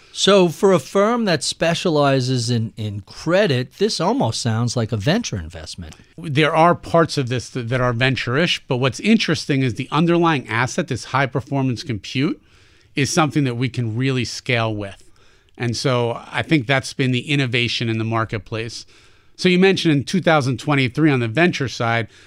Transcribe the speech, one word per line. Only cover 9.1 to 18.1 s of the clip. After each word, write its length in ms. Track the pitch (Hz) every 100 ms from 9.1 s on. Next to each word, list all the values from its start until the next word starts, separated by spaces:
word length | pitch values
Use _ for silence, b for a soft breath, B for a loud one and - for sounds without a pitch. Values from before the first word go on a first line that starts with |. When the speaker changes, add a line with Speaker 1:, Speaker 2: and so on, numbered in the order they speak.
| 226 - 156 - 139
Speaker 2:
is 120 | 131
the 140 | 104 123
underlying 560 | 147 170 170 170 143 -
asset, 380 | 113 127 - 156
this 200 | 123 -
high-performance 760 | 131 139 139 - 135 131 117
compute, 580 | - 104 - 127 160 - b b b b b
is 180 | - 131
something 300 | 180 151 156
that 120 | 135 117
we 120 | 131
can 280 | - 117 110
really 280 | 131 127
scale 480 | 113 - - 117 113
with. 300 | 107 98 - - b b b b -
And 200 | 120 110
so 420 | 143 123 117 117 -
I 80 | 123
think 260 | 120 160 110
that's 280 | 135 -
been 160 | - 131
the 200 | 123 151
innovation 600 | 143 127 120 120 - 117
in 80 | 113
the 60 |
marketplace. 840 | 113